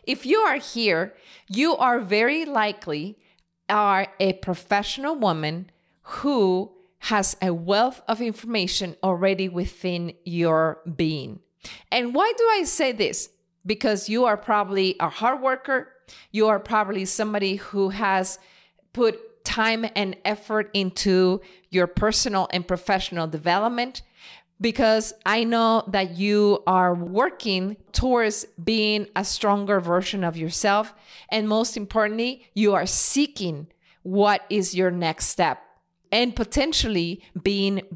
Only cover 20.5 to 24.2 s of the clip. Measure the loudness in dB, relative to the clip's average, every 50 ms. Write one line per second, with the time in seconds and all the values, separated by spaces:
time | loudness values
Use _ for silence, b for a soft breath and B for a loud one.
20.5 | -2 -2 -2 -2 -2 -2 -2 -2 -2 -2 2 2 4 4 4 4 2 0 B B
21.5 | B B B B 0 2 2 2 2 0 0 2 2 0 0 0 0 0 0 0
22.5 | -2 -4 -4 -4 -4 -4 -2 0 -2 -2 -2 -4 -4 -4 -4 -4 -6 -2 0 2
23.5 | 2 2 2 0 -2 -2 -4 -6 -8 -12 B B B B